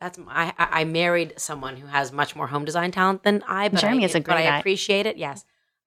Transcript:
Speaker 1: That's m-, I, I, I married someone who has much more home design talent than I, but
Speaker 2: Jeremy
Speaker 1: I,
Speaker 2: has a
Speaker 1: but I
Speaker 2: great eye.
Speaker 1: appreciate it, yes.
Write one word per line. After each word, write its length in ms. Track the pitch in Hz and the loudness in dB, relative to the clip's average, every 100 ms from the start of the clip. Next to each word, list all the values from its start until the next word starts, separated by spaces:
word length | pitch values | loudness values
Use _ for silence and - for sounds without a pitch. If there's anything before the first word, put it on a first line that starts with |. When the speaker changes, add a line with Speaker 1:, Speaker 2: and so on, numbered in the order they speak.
Speaker 1:
That's 160 | 175 175 | -12 -12
m-, 100 | - | -6
I, 240 | 143 165 - | -4 -2 -2
I, 240 | 170 160 | 0 0
I 20 | 160 | 0
married 480 | 165 175 175 165 - | 2 2 2 0 -6
someone 400 | - 147 131 127 | -8 -8 -10 -12
who 100 | 143 | -4
has 240 | 143 135 | -2 0
much 240 | 139 143 151 | 0 -2 -2
more 120 | 143 | -4
home 180 | 147 147 | -4 -2
design 260 | 160 175 | -2 0
talent 320 | 180 185 190 | 2 2 2
than 200 | 208 202 - | 2 2 0
I, 220 | 185 208 | -2 0
but 100 | 202 | 2
Speaker 2:
Jeremy 200 | 208 254 | 2 4
Speaker 1:
I, 20 | |
Speaker 2:
has 120 | 190 170 | 2 2
a 60 | |
Speaker 1:
but 120 | 151 170 | 2 2
I 40 | |
Speaker 2:
great 60 | 160 | 2
eye. 100 | 147 | 2
Speaker 1:
appreciate 460 | 196 190 - 196 208 | 2 0 2 0 0
it, 120 | - | -4
yes. 280 | 151 139 - _ _ _ | -8 -10 -16 _ _ _